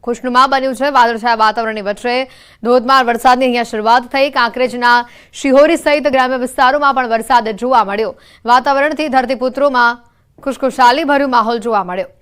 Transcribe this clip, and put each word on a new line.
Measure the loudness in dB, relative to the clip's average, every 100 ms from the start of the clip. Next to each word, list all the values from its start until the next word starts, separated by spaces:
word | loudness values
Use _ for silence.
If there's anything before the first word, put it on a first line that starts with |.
ખુશનુમા | -8 -8 -2 2 2
બન્યું | 0 -2 -4
છે. | -2
વાદળછાયા | 2 2 0 -2 0
વાતાવરણની | 0 0 -6 -6
વચ્ચે | -8 -6 -4 -4 -6 -14 -20 _
ધોધમાર | 0 0 2 2 2
વરસાદની | 0 2 2 2
અહીંયા | -2
શરૂઆત | -4 -4 2 2
થઈ. | 0 -2 -2
કાંકરેજના | 0 -2 -2 -4 0 2 2 0 -14 _
શિહોરી | -6 2 4 4 2
સહિત | 0 0 0
ગ્રામ્ય | 0 0 -2
વિસ્તારોમાં | -6 0 0 2 0
પણ | 0 -2
વરસાદ | -4 0 0 0
જોવા | -6 0 0
મળ્યો. | 0 -2 -4 -6 _ _ 0
વાતાવરણથી | 2 2 0 0 -2 -2
ધરતીપુત્રોમાં | -2 -2 -2 -4 -2 0 2 0 0 _ _ _ _
ખુશખુશાલીભર્યું | -10 -4 -4 2 4 4 0 0 2
માહોલ | 0 0 -4
જોવા | -2 -4
મળ્યો. | -4 -8 -8 _